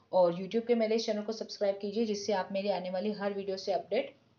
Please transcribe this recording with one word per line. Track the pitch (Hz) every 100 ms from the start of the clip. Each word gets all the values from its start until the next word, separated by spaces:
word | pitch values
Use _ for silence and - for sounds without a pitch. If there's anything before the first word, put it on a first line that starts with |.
| _
और | 185 175
YouTube | 170 185 226 226
के | 233
मेरे | 220 226
इस | 220
चैनल | 208
को | 208
सब्सक्राइब | 220 - - 196 196
कीजिए, | 208 208 220
जिससे | 202 -
आप | 190 180
मेरी | 196 202
आने | 180 185
वाली | 185 214
हर | 185 202
वीडियो | 196 196 190
से | 202
अपडेट | 170 - 214 277 - _